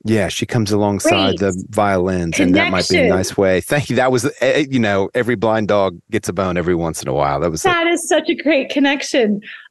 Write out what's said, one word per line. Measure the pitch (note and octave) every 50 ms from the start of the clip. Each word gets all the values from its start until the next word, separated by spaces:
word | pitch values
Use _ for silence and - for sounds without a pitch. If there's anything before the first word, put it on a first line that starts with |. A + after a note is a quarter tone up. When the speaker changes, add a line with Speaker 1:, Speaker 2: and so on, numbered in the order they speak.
| -
Speaker 1:
Yeah, | G#2+ A2 G#2+ F#2 D#2+
she | - - A2+
comes | - - A#2+ G#2+ G2
alongside | G#2+ G2+ G#2 G2+ G2+ F#2 - - - F#2+ F#2+ G2 F2+ F2
Speaker 2:
Great. | G2 G2 F2+
Speaker 1:
the | F#2 F#2+ -
violins, | G#2 G#2+ G#2 G2+ G2 F#2 F2+ F#2+ F#2 F2+ F2 E2 D#2+ -
and | F#2+ F2+ F2+
that | - - -
might | F#2 F2+ F2
be | - F#4
a | D#4+
Speaker 2:
Connection. | C4 A3 -
Speaker 1:
nice | F#2 F2+ - -
way. | - G2 F#2+ F#2 F2+
Thank | - - D3 D3 A#2+ -
you. | B2
That | B2+ B2+ C3
was, | B2+ B2 - C#3+ - -
eh, | B2 C3 B2+ C#3+ D#3 C3+
you | C3+ B2
know, | A2 G2+ G2+ G2 G2 - -
every | B2 A2+ A#2+ A#2+
blind | G2 A#2 A2 A2 A2 G#2+ F#2
dog | G#2 G2+ F#2+ F#2+ E2+ F2 - _
gets | A2 G2+ - -
a | F2+
bone | F#2+ F#2+ F#2 E2+ F2
every | E2 F2 F2+
once | E2 E2 E2 D#2 -
in | - C#2
a | C2
while. | D2 C#2+ C#2+ C#2 C#2+
That | D#2+ F2
was | D#2+ -
Speaker 2:
That | - F#4 F4 E4+ E4
is | E4+ F4 E4+ -
such | - F4+ D4+ - -
a | E4+
great | - - D#4 D#4+ C4+ B3+ -
connection. | - C#4+ C#4 C#4 D4 C#4 - - - C4 A3+ G#3 G#3 G3+ - - - - - -